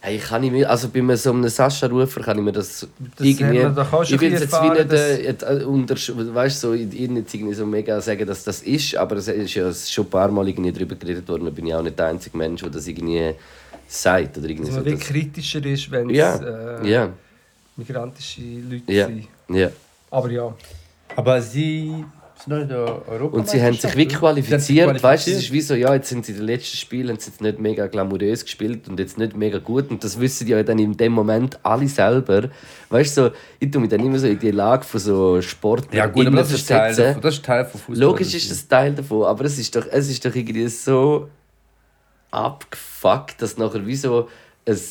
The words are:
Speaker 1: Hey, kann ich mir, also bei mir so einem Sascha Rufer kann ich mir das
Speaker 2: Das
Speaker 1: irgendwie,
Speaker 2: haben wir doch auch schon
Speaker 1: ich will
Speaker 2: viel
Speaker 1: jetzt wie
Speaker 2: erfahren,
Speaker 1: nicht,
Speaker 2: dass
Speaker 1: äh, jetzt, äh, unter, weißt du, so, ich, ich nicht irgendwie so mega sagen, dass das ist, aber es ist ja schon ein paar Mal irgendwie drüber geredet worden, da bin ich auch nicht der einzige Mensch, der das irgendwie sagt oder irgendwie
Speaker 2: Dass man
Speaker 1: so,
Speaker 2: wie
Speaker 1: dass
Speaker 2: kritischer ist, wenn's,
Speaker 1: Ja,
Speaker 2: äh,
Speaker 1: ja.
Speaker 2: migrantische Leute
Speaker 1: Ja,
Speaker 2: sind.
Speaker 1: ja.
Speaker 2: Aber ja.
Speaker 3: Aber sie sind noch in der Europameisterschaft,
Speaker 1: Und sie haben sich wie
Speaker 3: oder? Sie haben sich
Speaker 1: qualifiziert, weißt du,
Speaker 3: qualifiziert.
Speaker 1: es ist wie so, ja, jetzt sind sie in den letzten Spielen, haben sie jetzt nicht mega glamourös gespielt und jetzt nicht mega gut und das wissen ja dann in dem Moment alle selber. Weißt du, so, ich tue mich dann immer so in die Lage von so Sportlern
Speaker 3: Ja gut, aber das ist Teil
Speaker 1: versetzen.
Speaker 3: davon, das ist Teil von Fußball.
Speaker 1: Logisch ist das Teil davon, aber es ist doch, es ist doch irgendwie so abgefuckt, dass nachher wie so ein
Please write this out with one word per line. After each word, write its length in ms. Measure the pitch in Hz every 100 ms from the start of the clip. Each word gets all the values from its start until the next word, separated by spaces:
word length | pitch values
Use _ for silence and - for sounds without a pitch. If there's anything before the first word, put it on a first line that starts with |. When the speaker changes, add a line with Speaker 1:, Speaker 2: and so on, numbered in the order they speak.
Speaker 1:
Hey, 160 | - 104
kann 260 | - 113
ich 80 | 131
mir, 180 | 127 139
also 200 | 120 120
bei 120 | 127
mir 140 | 127 123
so 140 | 135
einem 160 | 123 120
Sascha 400 | 113 135 139 139
Rufer 340 | 123 131 131
kann 160 | 117 107
ich 60 |
mir 80 | 104
das 360 | 101 95 - - _ 127 -
Speaker 2:
Das 100 | 139
Speaker 1:
irgendwie, 160 | 139 139 123
Speaker 2:
haben 120 | 127 143
wir 80 |
doch 100 | 139
auch 100 | 156 170
schon 100 | 139
Speaker 1:
ich 60 |
will 100 | 160
Speaker 2:
viel 80 | 175
Speaker 1:
jetzt 120 | 143
wie 40 | 160
Speaker 2:
erfahren, 220 | 160 160
Speaker 1:
nicht, 140 | 151
Speaker 2:
dass 80 | 151
Speaker 1:
äh, 220 | 147 135
jetzt, 200 | - 117
äh, 200 | - 139 135
unter, 300 | 139 123 135
weißt 680 | - 117 113 117 131 139
du, 40 | 120
so, 40 |
ich, 200 | 117 110 92
ich 80 | 123
nicht 240 | 120 110
irgendwie 200 | 104 104
so 120 | 104 107
mega 340 | 107 107 107
sagen, 240 | 101 101 104
dass 180 | 95
das 180 | - 95
ist, 320 | - 147 147 -
aber 220 | 95 101
es 100 | 98
ist 260 | 107 98
ja 180 | 104 90
schon 320 | 85 - - 98
ein 40 |
paar 200 | 95 98
Mal 180 | 104 98
irgendwie 240 | 95 90
drüber 240 | 87 90 -
geredet 320 | 85 87 87
worden, 180 | 82 82
da 60 |
bin 160 | 73 82
ich 60 | 82
auch 80 |
nicht 140 | 82 71
der 80 | 82
einzige 300 | 82 - 82
Mensch, 240 | 80 82
der 100 | 85
das 160 | 73 82
irgendwie 480 | 82 82 85 80 78 - - - - -
sagt 500 | - 92 92 73 73
oder 100 | 78
irgendwie 160 | 78 76
Speaker 2:
Dass 40 | 131
man 80 | 131
Speaker 1:
so, 40 |
Speaker 2:
wie 40 | 147
Speaker 1:
dass 120 | -
Speaker 2:
kritischer 580 | 143 147 - 147 156 139
ist, 260 | 139 -
wenn's, 200 | 131 120
Speaker 1:
Ja, 220 | 131 165 170 - 113 117 117
Speaker 2:
äh, 80 | 107
Speaker 1:
ja. 200 | 117 104 92 _ _ _ _ _ -
Speaker 2:
migrantische 680 | 113 123 123 139 - - 120 120 123
Leute 220 | 123 120
Speaker 1:
Ja, 140 | 98 98
Speaker 2:
sind. 200 | 110 107 _ _
Speaker 1:
ja. 200 | 92 90 - _ _ _
Speaker 2:
Aber 180 | 135 127
ja. 220 | 120 120 113 - - - _ _ -
Speaker 3:
Aber 260 | 117 127
sie 640 | 110 123 156 156 156 156 151 - - _
sind 100 | -
noch 40 | 151
in 60 | 143
der 100 | 127 120 113 -
Europameisterschaft, 260 | 113 147
Speaker 1:
Und 160 | 117 104
sie 120 | 131
haben 100 | 120 120
sich 200 | - 131
wie 100 | 151
Speaker 3:
oder? 20 |
Sie 0 |
haben 20 |
sich 100 | 139
Speaker 1:
qualifiziert, 680 | 160 147 - 147 143 143 170
weißt 100 | 131
du, 40 |
Speaker 3:
qualifiziert. 360 | 127 156 - 190
Speaker 1:
es 60 | 117
ist 60 |
wie 80 | 139
so, 120 | 147 127
ja, 180 | 127
jetzt 160 | 139 139
sind 160 | 120 113
sie 60 |
in 40 | 101
den 60 | 107
letzten 300 | 120 - -
Spielen, 320 | - 123 127
haben 100 | 110
sie 100 | -
jetzt 120 | -
nicht 180 | 107 107
mega 280 | 107 110 101
glamourös 560 | 104 95 95 101 113
gespielt 440 | - - 107 117 -
und 100 | 92
jetzt 180 | 95 -
nicht 200 | 110 104
mega 220 | 107 98
gut 300 | - 123 139
und 140 | 110
das 160 | 110 95
wissen 280 | 131 - 117
ja 140 | 110
dann 160 | 107 113
in 180 | 107 104
dem 160 | 117
Moment 440 | 113 107 110 131 -
alle 240 | - 113 139
selber. 640 | 139 98 127 131 98 135 - - - -
Weißt 280 | 117 147 143
du, 100 | 123
so, 40 | - - -
ich 120 | 143
tue 100 | 143
mich 80 | 110
dann 120 | 104
immer 180 | 127 135
so 80 | 135
in 120 | 101
die 120 | 113
Lage 320 | 101 101 131
von 160 | - 113
so 420 | 98 98 92 90
Sportlern 540 | 90 - 107 120 - 104
Speaker 3:
Ja 100 | 107
gut, 200 | - 131
aber 100 | 139
das 140 | 160
ist 160 | 139 -
Teil 260 | 117 110
Speaker 1:
versetzen. 140 | 113 120
Speaker 3:
davon, 140 | 143
das 120 | 156 143
ist 100 | -
Teil 200 | 123 123
von 140 | 104
Fußball. 260 | - 120 135
Speaker 1:
Logisch 260 | 185 190
ist 180 | 170 -
das 160 | 180 -
Teil 260 | 127 143
davon, 300 | 143 139 107 98
aber 200 | 107 139
es 120 | 139
ist 180 | 113 120
doch, 100 | -
es 200 | 135 143
ist 160 | 123 131
doch 100 | 123
irgendwie 320 | 117 113 117
so 600 | 113 - 131 139 147 147 _ _ _ _ _ _ _ _ _ _
abgefuckt, 1080 | 104 120 143 - - - - 98 139 139 -
dass 160 | 113 -
nachher 280 | 110 107 98
wie 80 | 135
so 320 | 139 120 117 - _ _ -
ein 100 | 101 -